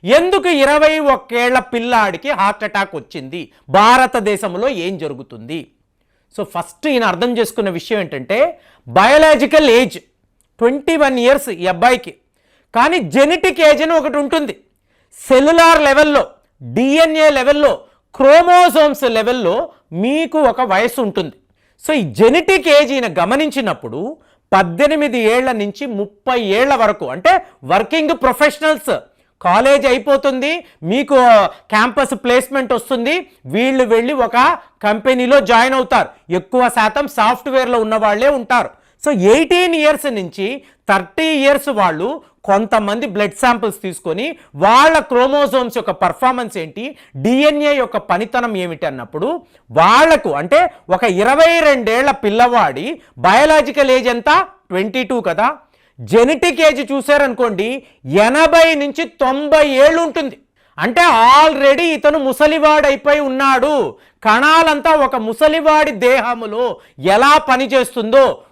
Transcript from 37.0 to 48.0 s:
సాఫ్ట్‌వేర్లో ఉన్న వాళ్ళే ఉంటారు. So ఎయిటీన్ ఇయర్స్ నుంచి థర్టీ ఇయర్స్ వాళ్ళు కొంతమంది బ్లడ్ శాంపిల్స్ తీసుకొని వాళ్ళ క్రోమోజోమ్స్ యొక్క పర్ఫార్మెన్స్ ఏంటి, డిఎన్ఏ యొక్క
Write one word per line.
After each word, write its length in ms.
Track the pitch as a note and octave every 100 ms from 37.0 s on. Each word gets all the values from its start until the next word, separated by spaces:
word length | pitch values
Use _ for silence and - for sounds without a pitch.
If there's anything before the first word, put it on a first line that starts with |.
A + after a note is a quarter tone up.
| D4 -
సాఫ్ట్‌వేర్లో 600 | G#3+ B3 C#4+ C4 B3 A#3+ A3
ఉన్న 120 | A3 G#3+
వాళ్ళే 260 | G#3 C4+ C#4
ఉంటారు. 320 | A#3 B3 F#3+ _ _ _ D4
So 60 | B3+ F#3 C4
ఎయిటీన్ 420 | D#4+ F4 F4+ E4
ఇయర్స్ 260 | D4+ D4 C#4+ A3
నుంచి 300 | F3 - G3 C4+ _ _ -
థర్టీ 380 | G3 F3 - D#4+ D4+
ఇయర్స్ 280 | C4+ C#4+ C#4+ G#3+
వాళ్ళు 300 | F#3 D#3 G3+ D4 _ _ -
కొంతమంది 580 | G3 A3 A3+ G3+ A3 A#3 G3
బ్లడ్ 200 | G3+ -
శాంపిల్స్ 380 | B3+ A#3 G#3+ -
తీసుకొని 400 | F#3+ E3 F3 E3 C#4+ - _ C#3
వాళ్ళ 320 | F#3+ B3 D#4 D#4+ -
క్రోమోజోమ్స్ 640 | B3 C4 C#4+ C#4 C4 A#3+ A#3
యొక్క 140 | A3 F3+
పర్ఫార్మెన్స్ 520 | F3+ E3 B3+ B3+ A#3 F#3+
ఏంటి, 220 | D#3+ G3+ B3+ D4 _ C3+
డిఎన్ఏ 500 | D3+ B3+ D4+ D4 D4 C#4+
యొక్క 160 | C4 -